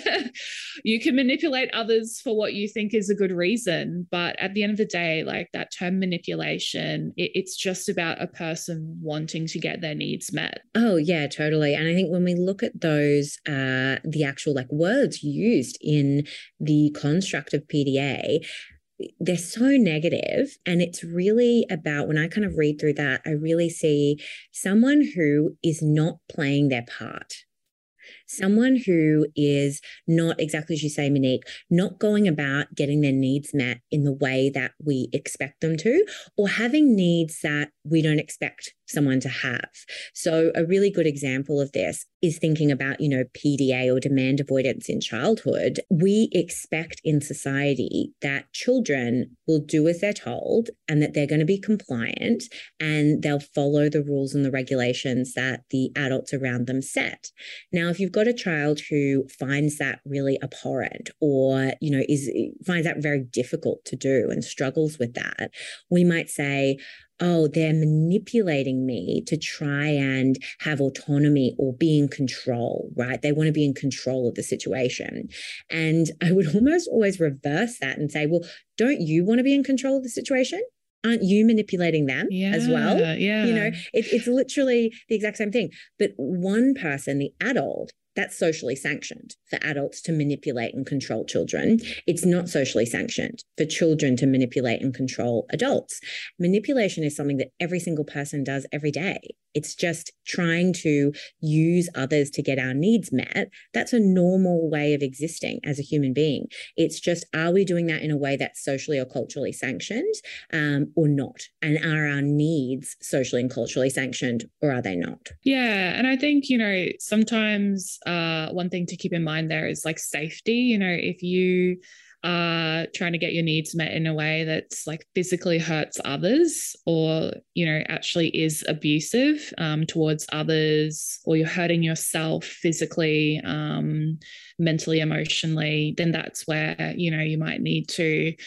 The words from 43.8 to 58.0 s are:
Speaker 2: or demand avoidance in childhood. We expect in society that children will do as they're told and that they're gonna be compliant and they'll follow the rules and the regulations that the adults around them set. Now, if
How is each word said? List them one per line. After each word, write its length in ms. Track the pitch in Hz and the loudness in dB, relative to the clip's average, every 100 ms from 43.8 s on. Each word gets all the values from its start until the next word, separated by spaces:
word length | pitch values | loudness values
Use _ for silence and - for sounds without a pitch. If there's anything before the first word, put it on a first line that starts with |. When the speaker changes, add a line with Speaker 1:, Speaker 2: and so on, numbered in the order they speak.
| 127 | 2
Speaker 2:
or 100 | 127 | 2
demand 400 | 135 135 131 139 | 2 2 2 2
avoidance 480 | 139 135 127 - - | 2 0 0 -2 -4
in 120 | - | -4
childhood. 800 | - 110 170 220 135 - 113 147 - | -4 -2 0 2 0 0 0 -2 0
We 380 | 156 196 208 226 | 2 4 4 4
expect 680 | 180 - - - 160 160 - | 2 0 -6 -8 -6 -6 -6
in 160 | 156 147 | 0 0
society 920 | 147 143 143 139 143 127 92 - - - | 0 -6 -4 0 0 0 -2 -2 -4 -6
that 320 | 143 139 - | -4 -4 -6
children 840 | - - 254 214 139 120 123 - - - | -4 2 2 2 0 0 0 -2 -6 0
will 140 | 156 | 0
do 260 | 143 156 160 | 2 2 2
as 120 | 175 | 2
they're 120 | 208 | -2
told 580 | - - - - 226 226 - - | -4 -6 -6 0 0 0 -6 0
and 140 | 151 | 2
that 120 | 151 | 2
they're 120 | 151 143 | 0 0
gonna 180 | 156 | 2
be 160 | 156 196 | 2 0
compliant 840 | 202 208 - 120 - - 202 233 - - - - | 0 -2 -2 -4 -4 -2 0 0 -4 -16 -16 -6
and 420 | 156 151 147 151 | 0 2 4 2
they'll 180 | 151 143 | 2 0
follow 480 | - 156 143 147 147 | -2 0 2 4 4
the 140 | 151 | 2
rules 320 | 143 143 139 | 0 -2 0
and 100 | 143 | 0
the 60 | 135 | 0
regulations 840 | 131 127 131 123 123 135 123 127 | 0 -2 0 0 0 -2 -2 -2
that 300 | 123 131 120 - | -2 -4 -4 -4
the 200 | 135 131 147 | -2 -2 -2
adults 360 | 135 131 - | -2 -2 -4
around 340 | 139 131 123 123 | -4 -2 -2 -2
them 160 | 131 | -4
set. 480 | 131 - - - - - - - - | -4 -4 -4 -8 -16 -20 -18 -18 -4
Now, 160 | 175 170 | -2 0
if 120 | 170 | 0